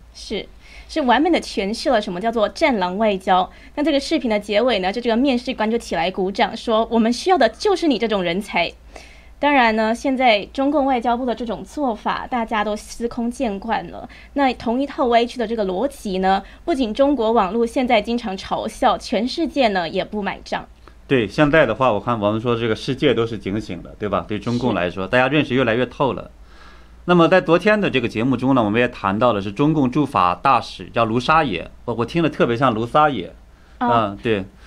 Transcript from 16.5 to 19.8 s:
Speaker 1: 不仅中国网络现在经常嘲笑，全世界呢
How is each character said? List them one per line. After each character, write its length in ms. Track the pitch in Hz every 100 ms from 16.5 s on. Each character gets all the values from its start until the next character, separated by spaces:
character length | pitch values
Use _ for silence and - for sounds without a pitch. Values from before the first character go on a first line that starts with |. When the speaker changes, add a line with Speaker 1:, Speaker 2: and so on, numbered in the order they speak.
| -
Speaker 1:
不 100 | -
仅 200 | 285 233
中 220 | 214 277 269
国 160 | 220
网 200 | 233 185
络 140 | 226 233
现 200 | 277 247
在 140 | 226
经 160 | 214 240
常 220 | 220 190
嘲 300 | - 175 226
笑， 280 | - 247 175
全 320 | - 208 247
世 200 | - 311
界 220 | 294 233
呢 200 | 190